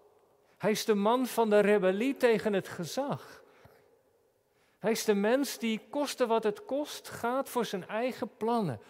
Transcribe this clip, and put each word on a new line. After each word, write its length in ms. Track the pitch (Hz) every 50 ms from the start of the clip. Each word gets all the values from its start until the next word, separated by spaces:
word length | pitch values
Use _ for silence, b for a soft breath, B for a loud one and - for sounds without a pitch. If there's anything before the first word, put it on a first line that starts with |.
| _ _ _ _ _ _ _ _ b b b
Hij 140 | b - 202
is 140 | 214 - -
de 100 | - 214
man 320 | 202 202 214 240 254 254
van 240 | 226 - 226 226 214
de 100 | 208 208
rebellie 560 | 202 196 208 208 185 190 185 202 233 277 269
tegen 360 | - 269 233 226 202 - 220 202
het 160 | 185 170 -
gezag. 760 | - - 175 139 - 254 277 277 170 123 - - - - b b b b b b b b b b b _ _ _ _ _ _ _ _ _ _ _ _ _ _ _ _ _
Hij 120 | - 208
is 140 | 226 208 -
de 100 | 214 208
mens 440 | 196 202 214 247 277 285 - - -
die, 220 | 233 226 220 208 - -
koste 360 | - 285 294 254 - - 254
wat 180 | 220 226 226 220
het 200 | 214 208 - -
kost, 440 | - 262 285 294 - - - - -
gaat 400 | - - - 233 247 269 269 -
voor 160 | - 247 214
zijn 220 | - - 185 160
eigen 500 | - 196 220 240 254 214 - 254 208 -
plannen, 440 | _ 214 226 240 233 208 156 117 104 B B